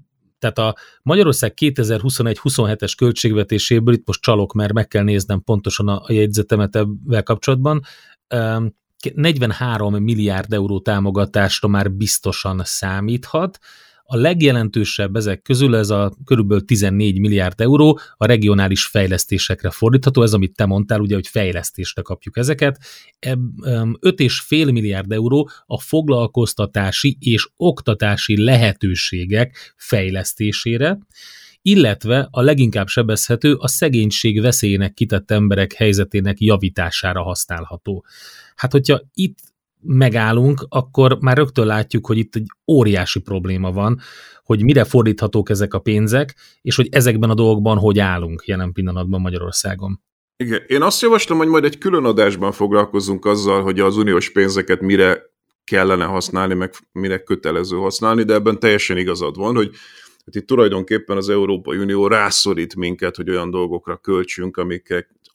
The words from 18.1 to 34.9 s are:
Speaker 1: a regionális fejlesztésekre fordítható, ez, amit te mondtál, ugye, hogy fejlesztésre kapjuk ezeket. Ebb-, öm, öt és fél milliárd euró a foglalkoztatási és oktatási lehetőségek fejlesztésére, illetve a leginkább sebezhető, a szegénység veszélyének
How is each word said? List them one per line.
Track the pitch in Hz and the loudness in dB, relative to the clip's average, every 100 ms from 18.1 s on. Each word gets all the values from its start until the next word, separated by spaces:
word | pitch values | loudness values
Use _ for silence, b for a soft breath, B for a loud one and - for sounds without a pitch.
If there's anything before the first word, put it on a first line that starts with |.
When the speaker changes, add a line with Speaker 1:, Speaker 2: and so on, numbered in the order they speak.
| B | B
Speaker 1:
a | 113 | 2
regionális | 117 104 101 98 95 | 4 4 4 2 0
fejlesztésekre | - 110 95 92 - 95 - - 92 | 0 0 0 -2 -2 -4 -4 -4 -4
fordítható, | - 113 131 135 131 | 0 2 4 4 2
ez, | 117 | 2
amit | 104 95 | 2 0
te | - 101 | 0 0
mondtál, | 98 101 107 | 0 0 -2
ugye, | 104 | 0
hogy | 101 - | -2 -4
fejlesztésre | 113 95 87 - - 90 - | -4 -2 -4 -8 -10 -10 -10
kapjuk | - 90 - 117 | -10 -10 -8 -6
ezeket. | 123 143 143 139 B B B _ | -4 0 -2 -2 B B B _
Ebb-, | 127 127 123 - | -6 -4 -6 -8
öm, | - 117 113 120 | -4 -2 -2 0
öt | - - | -2 2
és | 127 - | 0 -2
fél | - 151 147 | -2 0 2
milliárd | 120 104 95 95 | 0 0 -4 -4
euró | 110 117 139 143 B _ | -2 2 0 0 B _
a | - | -10
foglalkoztatási | - 160 151 123 117 123 113 - 101 104 98 - 143 135 | -2 -2 2 0 0 0 -2 -2 -4 -2 -2 0 -2 -2
és | 123 113 - _ | 0 0 -2 _
oktatási | 175 - - 104 104 101 - 104 | -2 0 -4 -2 0 -2 0 0
lehetőségek | 113 127 113 95 98 90 - 90 90 107 127 - - _ | 4 4 2 0 -4 -4 -4 -6 -2 -2 -2 -6 -20 _
fejlesztésére, | - 110 95 95 92 - 107 - 117 117 147 202 - B B B B B | -4 -2 -2 -4 -8 -4 -4 -2 -4 -2 -2 -4 -10 B B B B B
illetve | 190 202 127 98 107 127 - | 2 4 4 2 0 0 0
a | - | 0
leginkább | 127 143 120 104 95 | 2 4 2 0 -2
sebezhető, | - 110 107 - 117 147 | -2 0 -2 -2 0 2
a | 139 135 | 2 -2
szegénység | - 160 120 107 - 113 107 | -2 0 2 0 0 0 2
veszélyének | 120 - 104 98 98 | 0 0 0 0 -2